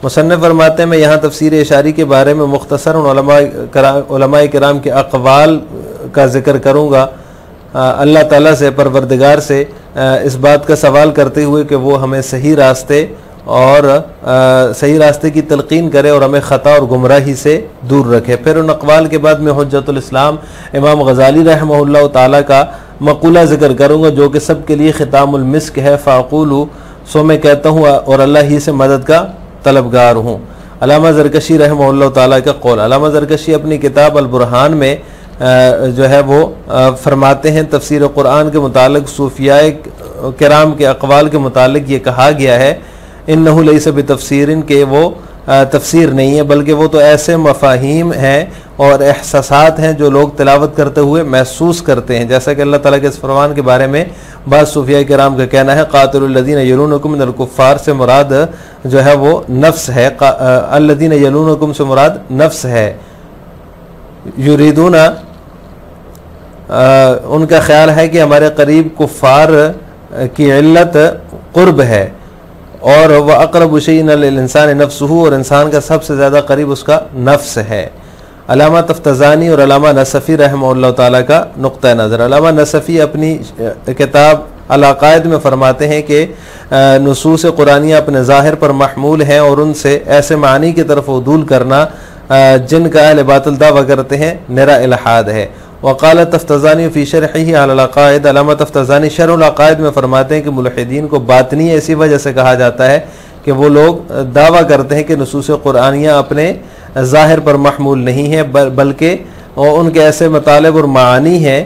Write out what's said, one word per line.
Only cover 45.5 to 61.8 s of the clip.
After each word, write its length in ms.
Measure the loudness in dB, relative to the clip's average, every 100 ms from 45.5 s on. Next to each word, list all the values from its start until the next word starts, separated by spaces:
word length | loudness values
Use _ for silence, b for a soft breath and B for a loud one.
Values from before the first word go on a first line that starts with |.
| 0
تفسیر 460 | 0 -2 -2 0 0
نہیں 280 | 0 0 0
ہے 60 |
بلکہ 300 | 0 0 0
وہ 140 | 0 0
تو 100 | 2
ایسے 380 | 4 2 0 0
مفاہیم 760 | 0 0 0 0 -2 -2 -2
ہیں 340 | -2 -2 -2 -4 B B -2
اور 240 | 2 2
احساسات 800 | 2 -2 -2 -4 0 2 2 2
ہیں 140 | -2
جو 160 | 0 0
لوگ 200 | 0 -2 0
تلاوت 400 | 0 2 0 -2
کرتے 240 | -4 0
ہوئے 220 | 0 0
محسوس 580 | -2 -2 -4 -4 -4 -4
کرتے 360 | -2 -4 -2 -6
ہیں، 80 | -2
جیسا 280 | -2 -2
کہ 80 | -4
اللہ 160 | -2 0
تعالیٰ 240 | 0 0
کے 60 | -2
اس 120 | -6
فرمان 340 | -4 -2 -2
کے 80 | -2
بارے 260 | 0 0 0
میں 180 | -4 -6 B B B -2
بعض 180 | 0 2
صوفیاء 340 | -2 -2 0 0
کرام 300 | 0 0 0
کا 80 | -2
کہنا 300 | 0 0 0
ہے، 60 | 0
"قَاتِلُوا 380 | 2 2 0 -2
الَّذِينَ 300 | -2 -2 -2
يَلُونَكُم 520 | 0 0 0 -2 -4
مِّنَ 120 | -4
الْكُفَّارِ" 560 | -4 -4 -8 0 0 0 -2
سے 80 |
مراد 300 | -2 2 2 2 0 -2 B B B -2
جو 200 | 0 2
ہے 80 |
وہ 280 | 2 2 -2 -2
نفس 400 | 0 0 0 -6
ہے، 200 | -2 -2 0
قا-، 180 | -2 0
آ، 360 | 0 0 0 0
"الَّذِينَ 380 | 0 0 0
يَلُونَكُمْ" 640 | 2 0 0 -2 -2 -4
سے 60 | -4